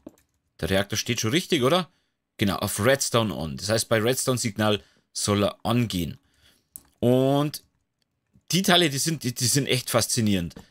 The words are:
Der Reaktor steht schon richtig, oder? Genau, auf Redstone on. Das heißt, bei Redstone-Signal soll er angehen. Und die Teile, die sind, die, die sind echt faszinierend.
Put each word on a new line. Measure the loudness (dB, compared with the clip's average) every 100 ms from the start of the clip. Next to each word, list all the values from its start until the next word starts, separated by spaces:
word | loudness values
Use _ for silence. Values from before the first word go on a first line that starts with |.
| -20 -20 _ _ _ -8
Der | -2
Reaktor | 0 0 -4
steht | -4 -4
schon | -2
richtig, | -2 0 0
oder? | 2 2 -2 _ _ _ _ -4
Genau, | -2 0
auf | -4 0
Redstone | 2 2 0 0 0
on. | -4 -8 -6
Das | -2
heißt, | -2 0
bei | 0
Redstone-Signal | 2 0 -2 -2 -2 -2 0 0 -4 _ _
soll | -6 0 2
er | 0 -2
angehen. | -2 0 0 -2 -4 -8 _ _ _ _ _ -20 -20 _
Und | 2 4 4 2 0 -6 -16 _ _ _ _ _ _ _ -4
die | 0
Teile, | 4 4 4
die | 0
sind, | -4 -4
die, | -6
die | -2 0
sind | 0 0
echt | -2 0
faszinierend. | 0 2 0 2 2 -2 -10 -20